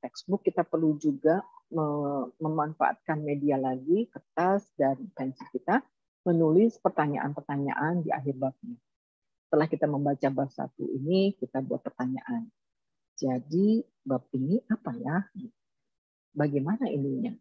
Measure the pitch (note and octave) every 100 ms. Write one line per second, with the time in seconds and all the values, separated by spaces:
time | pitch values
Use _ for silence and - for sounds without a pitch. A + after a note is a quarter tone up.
0 | B2 - - G3 - - E3+ D#3+ D#3+ D3
1 | D#3 C3+ D#3 F3+ - - _ E3 D3+ D3
2 | C#3+ C#3 B2+ - D#3 D#3 D3+ D#3 - -
3 | - D3+ D3 C#3+ C#3+ C3+ C3 C3 C3+ F#3+
4 | A#3 - - - F3+ G3+ - - D#3+ C3
5 | A3 - C3 C3+ E3 - - A#3 - _
6 | _ _ F3+ E3+ D#3+ E3 A3+ - E3+ -
7 | D3+ D#3 C#3+ C#3+ C#3+ C#3+ C#3 - D3+ F3
8 | D#3 - C3+ C3 C3+ - A#3+ A#3+ _ _
9 | _ _ _ _ _ D3+ D#3 D3 D3 C#3+
10 | C#3+ C#3+ C3+ C3+ C#3 - C3+ - C#3 C3+
11 | C#3+ F#3+ G3 - B2 C3 C3+ C3+ - -
12 | - C4 - A#3+ A#3 _ _ _ _ _
13 | _ - C3+ B2+ C3+ E3 G3+ A3+ - _
14 | C3+ B2+ - C3 C3+ A3+ - A3 - -
15 | - E3+ G3 G#3 B3+ - _ _ _ _
16 | _ _ _ D3+ D3 C#3+ C#3+ A3+ B3 D3
17 | C#3 C3 A#2 -